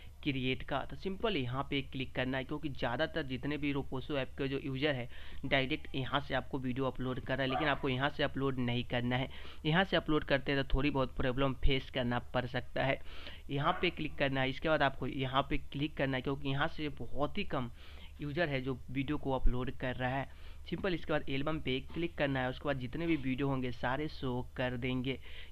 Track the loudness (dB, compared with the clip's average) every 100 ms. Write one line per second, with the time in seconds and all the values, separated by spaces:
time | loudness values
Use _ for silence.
0 | -12 -6 -2 0 0 -2 0 -2 -2 -6
1 | -6 -2 0 0 0 -2 -2 -2 -2 -4
2 | -4 -2 -2 -2 -2 -4 -4 -2 0 0
3 | 0 -2 -2 -2 -2 -2 0 0 0 -2
4 | -2 -2 -2 -2 -2 -2 -4 0 0 0
5 | -2 -6 -6 -4 2 2 2 -2 -2 -4
6 | 0 0 0 -2 -2 -2 -2 0 0 0
7 | -2 -2 -2 0 0 2 2 2 2 2
8 | 2 2 0 2 0 2 0 0 0 0
9 | 2 0 0 -4 -8 -2 2 4 4 2
10 | 4 2 4 2 4 2 4 4 4 2
11 | 0 2 2 4 2 6 6 6 2 -2
12 | 0 0 0 -2 0 -2 -2 0 2 0
13 | -2 -6 -6 -8 -4 0 2 2 0 0
14 | -4 0 2 2 0 0 2 4 4 2
15 | -2 -2 0 2 2 2 0 -2 -2 0
16 | 0 0 -2 -2 0 0 0 0 -4 -4
17 | -2 0 2 0 0 0 -2 -6 -12 -12
18 | -12 -8 -4 0 0 0 -2 -4 -4 -2
19 | 0 0 0 6 6 6 2 -2 -2 0
20 | 0 0 -4 -8 -12 -10 -6 -2 -2 -2
21 | 0 0 2 0 0 0 0 -2 -2 -4
22 | -2 0 0 2 0 -2 -2 -2 -2 -2
23 | 2 2 2 0 2 0 0 0 0 0
24 | -2 -2 -2 -2 -4 -2 -2 0 0 0
25 | -2 -4 -6 -8 -6